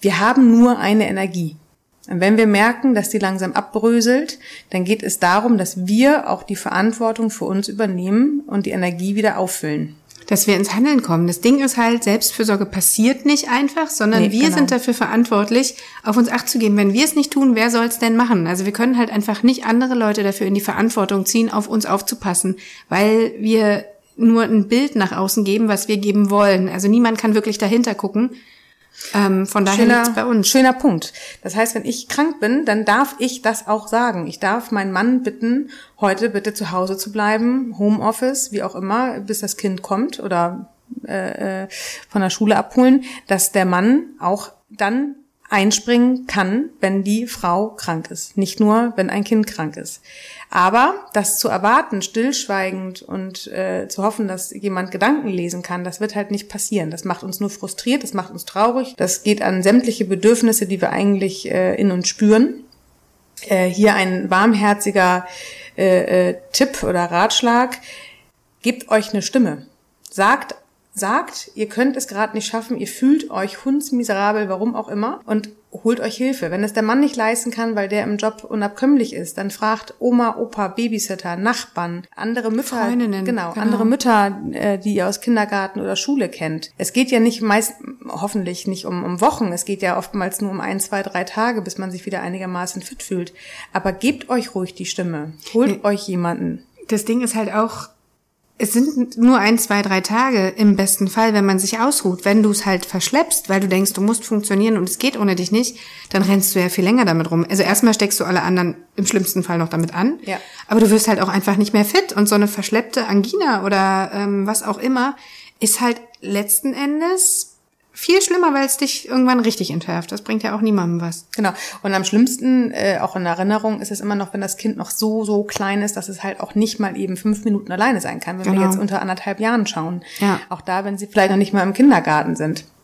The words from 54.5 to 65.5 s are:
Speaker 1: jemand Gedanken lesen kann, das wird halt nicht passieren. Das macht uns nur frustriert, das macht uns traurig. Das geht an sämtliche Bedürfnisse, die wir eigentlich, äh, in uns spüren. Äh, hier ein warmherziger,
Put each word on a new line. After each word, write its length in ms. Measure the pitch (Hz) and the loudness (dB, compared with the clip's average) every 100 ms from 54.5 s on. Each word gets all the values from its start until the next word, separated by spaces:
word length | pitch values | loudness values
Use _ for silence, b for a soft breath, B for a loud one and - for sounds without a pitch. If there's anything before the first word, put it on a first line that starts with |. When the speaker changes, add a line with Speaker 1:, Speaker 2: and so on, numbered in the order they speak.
Speaker 1:
jemand 400 | - 202 190 185 | -8 -6 -4 -6
Gedanken 380 | 185 202 294 254 | -2 0 0 0
lesen 320 | 185 175 175 | -4 -4 -6
kann, 240 | 175 180 180 | -8 -8 -8
das 160 | - | -6
wird 140 | 214 214 | -6 -6
halt 160 | 202 | -6
nicht 180 | 202 - | -6 -8
passieren. 420 | 202 - 208 160 | -10 -4 -4 -4
Das 140 | 165 190 | -6 -8
macht 180 | 180 | -8
uns 160 | 190 180 | -8 -6
nur 100 | 202 | -6
frustriert, 540 | 202 - - - 269 | -6 -12 -8 -2 -2
das 100 | - | -2
macht 180 | 196 175 | -8 -8
uns 120 | 170 | -12
traurig. 500 | - 190 220 247 262 - | -10 0 0 2 -4 -4
Das 260 | 185 - | -2 -2
geht 180 | - 208 | 0 0
an 220 | 196 185 | 2 2
sämtliche 400 | 185 233 247 226 | 4 4 4 -2
Bedürfnisse, 600 | 185 190 202 233 233 226 196 | -2 2 4 4 4 2 0
die 160 | 190 | -2
wir 80 | 180 | -2
eigentlich, 600 | - 202 196 196 190 - | 0 2 2 0 -6 -4
äh, 260 | 180 185 - | 0 0 2
in 160 | 196 | 0
uns 180 | 180 175 | 0 -4
spüren. 560 | - 208 214 262 - - _ _ _ _ _ _ - - | 2 4 6 4 0 -16 _ _ _ _ _ _ -20 -2
Äh, 200 | 190 185 | 0 2
hier 260 | 180 208 202 | 4 4 4
ein 340 | 185 185 190 | 0 -2 0
warmherziger, 1000 | 185 214 214 208 202 202 202 185 180 185 B B | 4 4 4 4 2 0 2 4 2 -2 B B